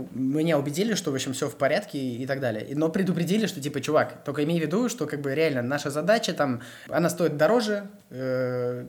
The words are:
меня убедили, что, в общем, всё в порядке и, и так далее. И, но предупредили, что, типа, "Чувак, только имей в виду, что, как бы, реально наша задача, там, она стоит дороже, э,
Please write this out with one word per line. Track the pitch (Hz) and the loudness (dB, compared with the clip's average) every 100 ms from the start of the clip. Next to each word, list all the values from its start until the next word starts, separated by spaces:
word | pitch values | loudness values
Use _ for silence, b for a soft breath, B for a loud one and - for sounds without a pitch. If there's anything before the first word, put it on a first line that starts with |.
| 131 | -8
меня | 113 131 147 160 156 | -4 0 2 4 2
убедили, | 139 143 214 196 | 2 0 0 0
что, | - | 0
в | 131 | -2
общем, | 135 | -2
всё | 127 143 | -4 -4
в | - | 0
порядке | 135 160 214 143 | 2 2 -2 -4
и, | 131 117 | -4 -4
и | 131 | -4
так | 139 | -2
далее. | 131 107 - | 0 -2 -4
И, | 139 | 0
но | 160 | 2
предупредили, | 180 190 170 170 208 208 | 2 2 2 2 2 0
что, | - | -2
типа, | 139 143 | -4 -4
"Чувак, | 135 151 117 - | 2 2 2 -2
только | - 139 147 | -6 -2 0
имей | 170 | 2
в | |
виду, | 156 180 247 | 0 0 0
что, | - 147 | -2 -6
как | 147 | -4
бы, | 139 135 | -2 2
реально | 160 131 | 2 2
наша | 120 147 147 | -2 -2 -2
задача, | 139 156 220 220 | -2 2 2 2
там, | 156 147 120 B B B | 0 0 0 B B B
она | 156 165 | 0 2
стоит | 170 165 147 | 2 0 4
дороже, | 156 240 214 208 196 - - | 4 4 2 -2 -6 -16 -16
э, | 127 131 127 127 127 123 123 | -6 -2 0 0 0 -2 -4